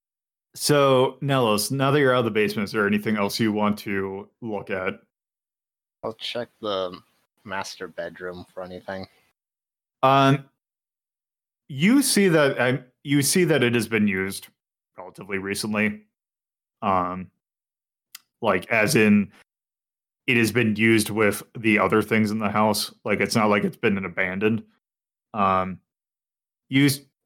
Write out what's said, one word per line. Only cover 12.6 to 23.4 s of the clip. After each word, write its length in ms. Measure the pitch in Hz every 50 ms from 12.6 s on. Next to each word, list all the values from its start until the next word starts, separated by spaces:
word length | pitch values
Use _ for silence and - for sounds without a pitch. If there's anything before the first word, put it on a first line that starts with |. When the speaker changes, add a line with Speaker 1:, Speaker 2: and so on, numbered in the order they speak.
Speaker 1:
um, 240 | 120 127 127 - - _ _ _ -
you 180 | 143 143 147 139
see 220 | 139 - 190 180
that 180 | 156 160 139 117
it 120 | 120 117
has 120 | 120 107
been 220 | 101 113 110 104 104
used 400 | 98 95 95 95 98 - - - _ _ _ _ _ _ _ _ _ -
relatively 400 | 92 92 - - 107 95 101 95
recently. 640 | 95 98 101 101 - 110 107 104 107 104 104 - - _ _ _ _ _ _ _ _ _ _ _ _ _ _ _ -
Um, 480 | 101 95 92 90 90 90 92 90 - _ _ _ _ _ _ _ _ _ _ _ _ _ _ _ _ - - _ _ _ _
like, 280 | - 110 95 92 87 - 117
as 240 | 113 - - 143
in, 340 | 117 110 107 104 104 101 92 - _ _ _ _ _ _ _ _ _ _ _ _ _ _ _ _ _ _
it 100 | - 127
has 140 | 117 117 107
been 240 | 98 120 120 110 107
used 340 | 98 110 113 113 110 104 101
with 320 | 104 107 110 104 101 - - - -
the 220 | 135 107 113 107 101
other 240 | 95 95 104 110 104
things 280 | - 113 110 107 104 107
in 80 | 110
the 100 | 110 101
house. 420 | 104 107 107 110 104 - - - - _ _
Like, 160 | 113 104 98
it's 160 | 120 - -
not 100 | 117